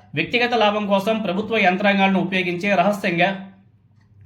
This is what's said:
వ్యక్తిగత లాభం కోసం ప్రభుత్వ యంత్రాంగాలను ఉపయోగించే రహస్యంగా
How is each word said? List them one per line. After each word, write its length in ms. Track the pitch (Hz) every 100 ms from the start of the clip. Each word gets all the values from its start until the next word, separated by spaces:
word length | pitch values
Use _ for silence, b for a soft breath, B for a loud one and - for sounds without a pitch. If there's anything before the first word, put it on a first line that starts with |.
| -
వ్యక్తిగత 400 | 143 170 240 240
లాభం 320 | 240 208 208 202
కోసం 320 | 196 202 220
ప్రభుత్వ 400 | 185 190 208 226
యంత్రాంగాలను 600 | 185 185 202 196 196 190
ఉపయోగించే 540 | 170 190 180 175 202
రహస్యంగా 760 | 185 190 202 190 170 185 196 - - _ _ _ _ _ -